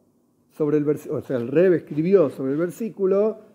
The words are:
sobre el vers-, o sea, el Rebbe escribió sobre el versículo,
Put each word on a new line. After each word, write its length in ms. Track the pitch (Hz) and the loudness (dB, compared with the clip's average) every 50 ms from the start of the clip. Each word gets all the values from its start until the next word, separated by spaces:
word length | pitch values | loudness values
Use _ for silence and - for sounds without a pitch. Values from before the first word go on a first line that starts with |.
| _ _ _ _ _ _ _ _ _ _ | _ _ _ _ _ _ _ _ _ _
sobre 280 | _ - 156 147 151 151 | _ -4 -2 0 0 0
el 80 | 147 | 0
vers-, 220 | 147 147 - - - | 0 -2 -4 -4 -8
o 100 | 151 123 | -8 -8
sea, 160 | - - 139 | -6 -4 -4
el 120 | 120 117 120 | -4 -4 0
Rebbe 280 | 139 160 185 190 175 | 2 2 4 4 4
escribió 540 | 143 - - 156 143 160 180 196 190 156 131 | 2 0 -4 -4 -2 0 4 4 4 4 2
sobre 220 | - - 135 131 139 | 0 -4 -4 -4 -2
el 60 | 151 | -2
versículo, 800 | 170 175 - - 233 214 156 - 196 185 196 196 208 220 214 - - - _ | -4 -4 -4 -8 -8 -8 -6 -2 -2 0 2 2 0 0 -2 -6 -16 -20 _